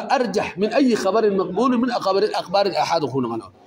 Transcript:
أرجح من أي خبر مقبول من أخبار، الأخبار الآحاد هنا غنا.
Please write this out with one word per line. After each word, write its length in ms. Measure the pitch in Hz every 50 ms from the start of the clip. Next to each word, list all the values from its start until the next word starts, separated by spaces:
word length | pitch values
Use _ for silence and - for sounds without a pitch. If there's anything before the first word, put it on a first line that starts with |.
| - 202 240
أرجح 440 | 277 247 208 180 208 - - - 170
من 140 | 202 214
أي 240 | - 277 285 247 220
خبر 340 | - - 190 190 226 220 208
مقبول 480 | 196 190 180 175 180 196 247 262 247 226
من 120 | 247 254
أخبار، 320 | 185 185 - 190 190 196
الأخبار 440 | 208 214 - 196 - - 180 196 202
الآحاد 380 | 196 151 151 139 - 170 165 151
هنا 240 | 127 123 139 123 113
غنا. 220 | 117 117 98 - - - -